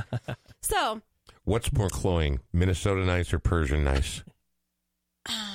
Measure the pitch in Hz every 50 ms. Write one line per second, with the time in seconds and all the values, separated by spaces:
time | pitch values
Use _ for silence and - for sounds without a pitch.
0 | - - - 120 - - 123 - _ - - _ - - - 370 302 233 220 226
1 | - _ _ _ _ - - _ _ - 101 117 - - - - 101 92 - -
2 | - 98 87 82 78 73 69 62 - _ - 87 90 95 87 - - 104 98 95
3 | 92 92 90 87 85 - - 80 - - - 85 76 64 73 76 71 69 67 65
4 | 67 - - - - - - _ _ _ _ _ _ _ _ _ _ _ _ _
5 | _ _ _ _ - - 233 220 214 202 196